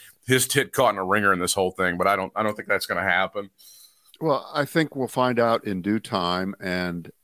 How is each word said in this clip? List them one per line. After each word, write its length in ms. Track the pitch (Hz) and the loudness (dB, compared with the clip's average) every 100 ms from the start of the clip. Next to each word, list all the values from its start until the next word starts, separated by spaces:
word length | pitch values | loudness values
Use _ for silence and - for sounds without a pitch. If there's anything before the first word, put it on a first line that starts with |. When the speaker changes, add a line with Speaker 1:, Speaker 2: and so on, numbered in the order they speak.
| - - | -20 -10
Speaker 1:
his 220 | - 127 127 | 0 2 2
tit 260 | 143 117 | 0 0
caught 200 | - 120 | 2 2
in 40 | 101 | 2
a 40 | |
ringer 280 | 92 104 101 | 2 2 4
in 80 | 90 | 2
this 140 | 90 | 0
whole 180 | 98 92 | 0 0
thing, 260 | - 90 87 | 0 0 2
but 80 | 95 | 2
I 80 | |
don't, 180 | 98 92 101 | 2 -2 -2
I 80 | |
don't 100 | 107 | -2
think 140 | 107 110 | -2 -2
that's 180 | 98 - | -2 -2
gonna 160 | 90 | -2
happen. 480 | 95 87 95 104 101 _ - - - _ _ - | 0 0 0 -4 -12 _ -20 -20 -20 _ _ -6
Speaker 2:
Well, 280 | 160 131 - | -2 -2 -2
I 120 | 151 139 | -4 -2
think 280 | 165 151 | 0 -2
we'll 140 | 139 123 | -2 -4
find 320 | 131 127 120 | 0 0 2
out 240 | 117 113 | 2 2
in 180 | 104 95 | -2 -4
due 160 | 92 110 | -2 -2
time, 560 | - 101 87 90 95 - | -2 -2 0 0 -4 -6
and 500 | 95 90 90 87 80 - | -4 -4 -4 -6 -10 -18